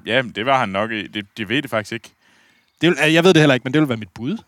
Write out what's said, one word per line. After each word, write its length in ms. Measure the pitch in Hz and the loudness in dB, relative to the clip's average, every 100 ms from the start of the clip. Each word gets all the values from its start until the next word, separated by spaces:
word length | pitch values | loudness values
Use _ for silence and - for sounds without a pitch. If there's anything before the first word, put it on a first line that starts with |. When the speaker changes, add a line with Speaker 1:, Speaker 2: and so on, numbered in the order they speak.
| - | -2
Speaker 1:
ja, 160 | 123 | -2
men 100 | 120 | -2
det 140 | 101 123 | -6 0
var 120 | 135 | 0
han 100 | 107 | 0
nok 220 | 95 110 | -2 -4
i. 140 | 110 87 | -6 -8
Det, 200 | 107 101 - | -10 -10 -10
det 120 | 101 | -4
ved 140 | 131 | -4
det 80 | 139 | -4
faktisk 220 | 113 104 | -6 -6
ikke. 180 | 117 - _ _ _ _ _ _ - | -12 -14 _ _ _ _ _ _ -2
Speaker 2:
Det 100 | 160 | 0
vil, 220 | 143 156 | 2 2
jeg 120 | 165 | 4
ved 100 | 175 | 6
det 80 | 160 | 6
heller 120 | 151 | 4
ikke, 100 | 127 | 2
men 80 | 131 | 0
det 60 | 147 | -2
ville 80 | 151 | 0
være 100 | 113 | -4
mit 100 | 104 | -8
bud, 280 | - 123 220 | -10 -8 -8